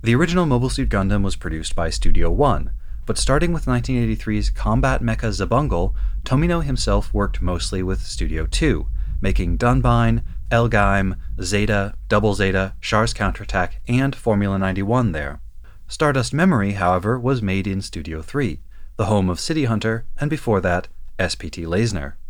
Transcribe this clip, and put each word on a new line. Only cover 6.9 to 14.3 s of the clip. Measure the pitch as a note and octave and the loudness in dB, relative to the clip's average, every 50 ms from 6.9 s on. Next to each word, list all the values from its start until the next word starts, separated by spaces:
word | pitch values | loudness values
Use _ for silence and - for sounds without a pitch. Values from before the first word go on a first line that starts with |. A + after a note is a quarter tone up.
| G2+ G#2+ - - - | 2 2 2 0 0
worked | G2+ G2+ G2 - - | 0 0 0 0 -2
mostly | F2+ F2+ F2+ E2+ - - - F#2 F#2 | -2 -2 -2 -2 -4 -4 -4 -2 -2
with | F#2 F#2+ F#2 | -2 -2 -2
Studio | - - - - - D#2 D#2 D#2+ D#2+ | -4 -6 -4 -4 -2 -2 -2 -2 -2
Two, | - - - E3 D3 G#2 D#2+ - - - - - - - - | -2 0 0 2 2 2 0 -2 -2 -2 -2 -4 -2 -2 -2
making | - G2 G2 - F#2+ E2+ F2 | 0 2 2 2 2 0 0
Dunbine, | - A#2+ A#2+ B2+ C3+ A#2+ B2 A#2+ A#2 A#2 A2+ A2+ A2+ - - - - - - | 2 2 2 4 4 4 4 4 4 4 2 2 0 -2 -4 -8 -8 -4 0
Elgaim, | A#2+ A#2 A#2 A#2 A2+ G#2 G2+ G2 G2 G2 F#2+ F#2+ F#2 - - - - - | 2 2 2 4 2 4 4 4 4 2 2 0 -2 -4 -6 -8 -6 -4
Zeta, | F#2 F2 G#2 G2+ G#2 G#2 G#2+ G2+ G2 G#2 - - - | -2 0 0 2 2 2 2 0 0 -2 -6 -8 -2
Double | - G#2+ G#2 G#2+ G#2+ G2 | 2 2 4 4 2 2
Zeta, | G2+ G2+ F#2+ F#2 F#2+ F#2+ F#2+ - - | 2 2 2 2 0 0 -2 -6 -10
Char's | - - A2+ G#2+ A2+ A#2 - | -4 0 2 2 2 0 0
Counterattack, | - G#2 G2 - - G#2 - - F#2+ F2+ - - - - | -2 -2 -2 -2 -4 -6 -4 -2 -2 -2 -2 -4 -8 -2
and | - B2 B2+ C3+ C#3 C#3 | 0 0 2 2 0 -2
Formula | - - A#2+ | -2 0 0